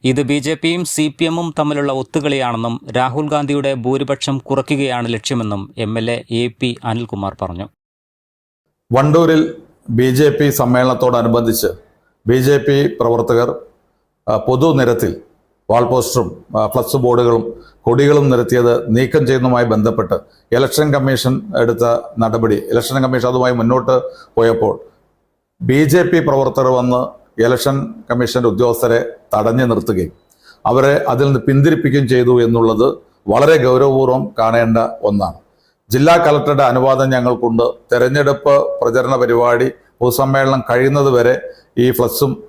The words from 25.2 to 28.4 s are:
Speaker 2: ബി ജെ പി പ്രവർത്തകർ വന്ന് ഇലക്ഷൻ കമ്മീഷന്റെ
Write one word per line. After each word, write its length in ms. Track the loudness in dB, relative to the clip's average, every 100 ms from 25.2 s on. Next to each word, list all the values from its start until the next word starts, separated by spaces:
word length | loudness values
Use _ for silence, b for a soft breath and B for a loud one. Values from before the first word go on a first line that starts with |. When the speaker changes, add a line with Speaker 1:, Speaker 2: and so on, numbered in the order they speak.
| _ _ _ _ -2
Speaker 2:
ബി 120 | 2 2
ജെ 100 | 2 2
പി 80 | 0 2
പ്രവർത്തകർ 400 | 0 0 0 0 2
വന്ന് 220 | 0 -2 -4 -10 _ -2 0
ഇലക്ഷൻ 300 | 2 0 -4 -6 -12 -6
കമ്മീഷന്റെ 380 | -4 -2 0